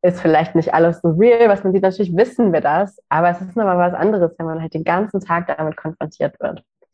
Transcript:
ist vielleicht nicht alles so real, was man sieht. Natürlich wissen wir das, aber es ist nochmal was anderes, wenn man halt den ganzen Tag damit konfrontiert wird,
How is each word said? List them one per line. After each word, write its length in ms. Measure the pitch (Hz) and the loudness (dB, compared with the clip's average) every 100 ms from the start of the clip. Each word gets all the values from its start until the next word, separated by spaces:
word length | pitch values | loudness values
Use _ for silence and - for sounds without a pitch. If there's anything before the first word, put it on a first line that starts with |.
ist 180 | 180 180 | 0 0
vielleicht 340 | 165 156 170 | 0 0 2
nicht 180 | 170 160 | -2 0
alles 260 | 156 170 165 | 2 2 2
so 100 | 170 | -2
real, 380 | 160 233 233 233 | 4 4 6 4
was 160 | 196 | 2
man 80 | 196 | 0
sieht. 100 | 190 | 0
Natürlich 340 | 190 190 190 170 | 0 -2 -2 0
wissen 360 | 247 - 214 | 0 2 0
wir 80 | 160 | 2
das, 380 | 143 160 196 _ _ | 0 0 -2 _ _
aber 220 | 156 175 | 0 0
es 100 | 175 | 0
ist 160 | 185 233 | -6 -2
nochmal 220 | 202 180 | 0 2
was 160 | 175 | 0
anderes, 380 | 180 196 214 170 - | 0 -2 0 -2 -2
wenn 80 | 165 | -8
man 140 | 160 | -8
halt 140 | 160 | -8
den 100 | 160 | -6
ganzen 360 | 165 175 208 196 | -2 -2 -2 -6
Tag 260 | 196 170 180 | -2 -4 -2
damit 280 | 151 156 - | -6 -6 -6
konfrontiert 640 | 156 160 156 _ 143 _ | -12 -10 -12 _ -6 _
wird, 220 | - 165 _ _ _ | -10 -10 _ _ _